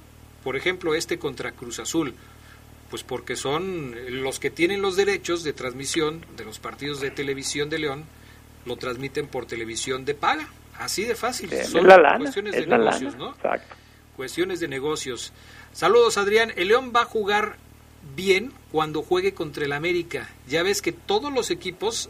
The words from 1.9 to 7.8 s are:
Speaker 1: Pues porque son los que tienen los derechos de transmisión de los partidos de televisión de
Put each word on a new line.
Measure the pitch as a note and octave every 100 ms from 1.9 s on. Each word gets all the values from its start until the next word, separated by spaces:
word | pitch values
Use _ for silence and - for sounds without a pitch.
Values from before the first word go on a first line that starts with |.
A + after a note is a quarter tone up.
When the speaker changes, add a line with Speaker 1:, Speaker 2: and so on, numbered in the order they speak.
| E3 C#3+ - - - - - - - -
Speaker 1:
Pues | A2+
porque | - B2 -
son | A#2+ C3+ D#3 F#3+ F3 C3 A#2 B2+ B2+
los | C3 -
que | C#3
tienen | D3 F3 G3+
los | G3 F3+
derechos | G3+ F#3+ - E3+
de | D#3
transmisión | - B2+ B2+ C#3 E3 D3+ E3 - -
de |
los | G#2+ -
partidos | A#2+ - C#3+ C#3
de | C#3
televisión | D3 C#3 C#3 C3+ C#3+ D3
de | D#3+